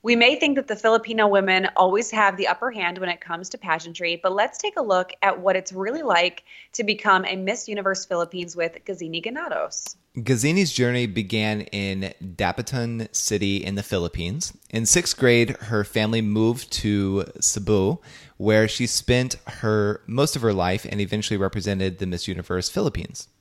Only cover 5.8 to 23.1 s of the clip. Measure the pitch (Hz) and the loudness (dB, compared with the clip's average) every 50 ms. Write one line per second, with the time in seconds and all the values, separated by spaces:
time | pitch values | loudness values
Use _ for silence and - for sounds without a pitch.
5.8 | 190 208 262 320 311 247 185 170 175 180 175 - _ _ - - - _ - - | -6 -4 -6 -4 0 2 2 4 2 2 -2 -6 _ _ -20 -20 -20 _ -8 -4
6.8 | 226 208 214 208 - 220 190 185 190 - 190 190 185 190 220 240 - - 208 202 | -2 -2 -2 0 4 4 4 4 4 -2 -6 -4 -2 -4 -4 -4 -6 -8 -6 -2
7.8 | 190 190 190 190 - _ 185 170 170 170 180 180 175 170 170 175 165 170 165 - | 0 0 -2 -2 -4 _ -2 -2 -2 -2 -4 -10 -10 -8 -4 -4 -4 -4 -4 -10
8.8 | _ - 190 165 170 160 160 170 165 220 247 302 349 311 - - - - - - | _ -10 -10 -8 -8 -8 -8 -6 -8 -6 -8 -8 -6 -6 -4 -4 -4 -4 -6 -10
9.8 | - - - _ _ _ _ 127 113 117 131 113 120 147 165 196 196 147 - - | -12 -12 -16 _ _ _ _ -8 0 0 0 2 2 2 4 2 2 2 2 0
10.8 | 123 120 123 123 120 107 92 110 104 92 113 110 107 107 107 104 98 - - 101 | 0 2 2 0 -2 -2 -2 -4 -4 -2 -2 -2 0 0 -2 -4 -6 -6 -6 -6
11.8 | 98 98 95 95 95 95 - _ - 95 85 - 101 87 92 - - - - 123 | -4 -4 -4 -4 -6 -8 -8 _ -14 -14 -4 -2 -2 -2 0 -2 -6 -4 -4 -4
12.8 | 117 117 117 113 113 - - - - - 107 98 101 98 98 98 - 82 98 98 | -4 -4 -4 -6 -8 -6 -4 -4 -2 0 0 0 0 0 0 0 -2 -4 -4 -6
13.8 | 101 - 104 92 87 85 - 85 82 87 107 156 - - - - _ _ - 113 | -4 -2 -2 -2 -2 -2 -4 -4 -4 -4 -4 -4 -6 -8 -10 -16 _ _ -4 -2
14.8 | 113 - - 175 170 - - - 131 123 120 120 120 110 - - - 107 113 104 | 2 4 2 2 2 0 -2 4 4 6 6 6 4 2 0 -8 -6 -2 -2 -2
15.8 | 101 - - 113 107 107 113 113 110 104 104 107 110 113 120 127 - - - - | -2 0 0 0 0 2 2 0 0 2 2 4 4 4 2 0 -6 -8 -6 -2
16.8 | - 107 104 101 98 95 98 98 92 - - - - - - 107 98 107 107 98 | 0 2 2 2 2 2 0 -2 -2 -4 -6 -2 -2 0 0 -2 2 2 4 4
17.8 | 95 101 160 - _ - - - - - _ _ 98 107 107 107 110 107 - - | 4 2 0 -2 _ -18 -20 -20 -20 -20 _ _ 2 4 6 6 4 4 0 -2
18.8 | 123 117 - - - - 123 127 127 127 - - _ - - - - 110 107 107 | -2 -2 -2 -2 0 2 2 2 2 0 -4 -10 _ -18 -12 -4 0 0 2 2
19.8 | 104 104 107 - _ - 110 127 143 143 - 139 117 113 101 92 87 90 92 104 | 2 0 -2 -4 _ -4 0 0 0 0 0 0 0 2 2 2 2 0 0 -2
20.8 | - - - 101 101 90 107 107 104 - 110 98 98 95 - 107 87 104 98 95 | -4 -6 -4 -4 -2 -2 -2 -4 -2 -2 -2 0 -2 -2 -2 -4 -2 -2 -2 0
21.8 | 95 95 87 92 98 92 90 87 - - 92 85 87 - 92 92 87 - - 190 | 0 -2 -2 -4 -4 -4 -4 -6 -6 -6 -6 -8 -4 -4 -4 -2 -2 -2 -2 0
22.8 | 208 147 - - 78 - | -2 0 -2 -4 -10 -10